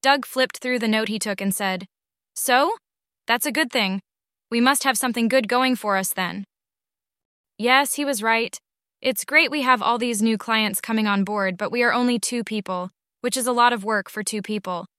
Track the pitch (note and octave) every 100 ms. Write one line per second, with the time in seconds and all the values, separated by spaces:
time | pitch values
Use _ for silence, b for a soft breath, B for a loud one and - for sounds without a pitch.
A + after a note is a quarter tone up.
0 | C4+ C#4 - B3+ B3+ - B3+ B3 A3+ A3
1 | A3 G#3+ A3 G3 G3 F#3 G3 F#3 F#3+ _
2 | _ _ _ - - B3 A#3 A4+ _ _
3 | _ _ - A3 D4+ B3+ C4 B3+ G3 F#3+
4 | _ _ _ _ _ A#3 B3 C#4 C#4 A#3+
5 | B3+ A#3 A3+ C4 G#3+ B3 C4 B3 G#3 G3
6 | F#3+ - F3+ F3+ G3 _ _ _ _ _
7 | _ _ _ _ _ _ A3+ C4 C#4+ -
8 | C#4+ A#3+ A3 A3+ A3+ - _ _ _ _
9 | - - - D4+ D#4 D4 B3+ B3+ G#3+ A#3
10 | A#3+ A3 A3+ A3 - A3 G#3+ G#3 - A3
11 | G#3+ G3+ G3 G#3 F#3+ F3+ G#3 A#3+ A#3+ B3
12 | B3 A#3+ - A#3+ G#3+ A3 G3 F3+ F#3 _
13 | _ _ B3 B3+ A#3+ A#3+ A#3+ A#3+ G3+ G#3+
14 | F#3+ - G#3 G#3+ F#3+ G#3+ F#3+ F3 F#3